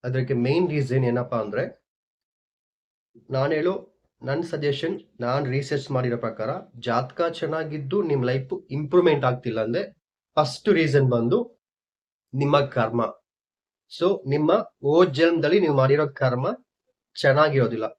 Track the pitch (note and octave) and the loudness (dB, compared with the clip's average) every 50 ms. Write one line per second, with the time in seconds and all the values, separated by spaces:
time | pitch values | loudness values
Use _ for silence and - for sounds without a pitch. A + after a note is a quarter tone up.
0 | - B2+ B2+ C3 C3 - C3+ A#2+ A#2+ B2+ C#3+ E3+ F#3 E3+ D3+ D3 C3+ - B2 C3+ | -6 -4 -4 -4 -2 -2 -2 -2 0 2 2 2 2 0 0 -2 -2 0 0 0
1 | C3 A#2+ A#2+ B2 A#2+ - B2+ A#2 G#2+ G#2 G2+ A2+ D#3+ F#3 - _ _ _ _ _ | 2 2 0 -2 -2 -2 -4 -4 -4 -4 -4 -6 -6 -6 -8 _ _ _ _ _
2 | _ _ _ _ _ _ _ _ _ _ _ _ _ _ _ _ _ _ _ _ | _ _ _ _ _ _ _ _ _ _ _ _ _ _ _ _ _ _ _ _
3 | _ _ _ - _ _ C3 C3 C3+ D3+ E3 D3+ D3+ F3+ G3 G3 - _ _ _ | _ _ _ -20 _ _ -4 -2 0 0 0 0 0 -2 -2 -4 -8 _ _ _
4 | _ _ _ _ - B2+ C#3 D#3+ F3 - - D3 C#3+ D3 C#3 C3+ - E3 G3+ - | _ _ _ _ -8 -6 -4 -4 -4 -6 -6 -4 -2 -2 -2 -2 -4 -6 -6 -6
5 | - _ _ _ A#2+ A#2+ B2+ C#3+ C#3+ C3 B2+ C#3 C#3 - D3 C#3 C3+ - C#3 B2+ | -10 _ _ _ -4 -2 -2 -2 -2 -2 -4 -4 -4 -4 -6 -6 -4 -4 -4 -2
6 | B2+ B2 A#2 A#2 - A#2 A2 - A2 A#2 D3 F#3 - _ _ A#2+ A#2 B2 A#2 A#2+ | -2 -2 -4 -4 -6 -8 -6 -6 -6 -6 -6 -8 -10 _ _ -10 -6 -2 0 0
7 | C3 - - - E3+ E3 E3 - E3+ D3+ D#3 D#3+ D#3+ D3+ D3+ D#3 C#3 C3+ F3+ G3+ | -2 -2 -4 -4 -4 -4 -2 -4 -6 -4 -4 -4 -6 -6 -8 -10 -6 -4 -2 -2
8 | F#3 D#3+ C#3+ C3+ B2 B2 B2+ C3+ C3 - - F#3 - _ C3+ C#3+ D3+ C#3 F3+ F3+ | 0 0 0 0 0 0 -2 -2 -4 -6 -10 -10 -10 _ -8 -8 -6 0 2 4
9 | F3 E3+ D3+ C#3 C3 B2+ B2 C3 - B2 A2 A2+ A2 A2 A#2+ F3 G3+ - _ _ | 4 4 2 4 2 0 -2 -2 -6 -6 -4 -2 -2 -2 -2 -4 -4 -6 _ _
10 | _ _ _ _ _ _ _ D3+ D3+ C3+ - - _ G#3+ F#3+ E3 D#3+ D3 C3+ C#3+ | _ _ _ _ _ _ _ 0 0 0 -2 -4 _ 2 4 4 4 4 4 4
11 | C3+ B2+ B2 A#2 A2+ A#2+ E3 A#3 A#3+ - _ _ _ _ _ _ _ _ _ _ | 4 4 2 2 2 2 2 0 0 -2 _ _ _ _ _ _ _ _ _ _
12 | _ _ _ _ _ _ - C3+ C#3+ C#3+ C#3 C#3+ C#3 C3+ - B2+ A2+ A2 A#2 A#2+ | _ _ _ _ _ _ -4 -2 0 2 2 2 2 2 -2 -2 -2 0 0 -2
13 | A2+ G#2 - _ _ _ _ _ _ _ _ _ _ _ _ _ _ _ - - | -2 -2 -4 _ _ _ _ _ _ _ _ _ _ _ _ _ _ _ -6 -2
14 | E3+ F#3 G3+ - - C3+ C#3 D3 D3+ D#3 F3+ A3 - - _ _ - C#3 D3+ E3+ | 0 0 0 0 -2 -4 -2 0 2 2 2 2 0 -4 _ _ -2 2 4 4
15 | F#3 - C3+ C3 E3 E3 E3+ E3 D3 D3 F3 G#3 F#3 D#3 C#3+ C3+ C3 C3 C#3 D3 | 4 4 4 2 2 4 4 2 2 2 2 4 4 4 4 4 4 4 4 2
16 | D#3 C#3+ C3+ - C#3+ B2+ B2 B2 C3+ F3+ B3 - _ _ _ _ _ _ _ _ | 2 -2 -2 -2 -2 0 0 0 -2 -4 -4 -6 _ _ _ _ _ _ _ _
17 | _ _ _ - - C#3+ C3 D3 D3+ D3+ C#3+ C3+ A#2+ G#2+ A2+ G#2+ A2 A2 - | _ _ _ 0 2 2 4 6 4 4 4 2 2 2 0 -4 -6 -6 -8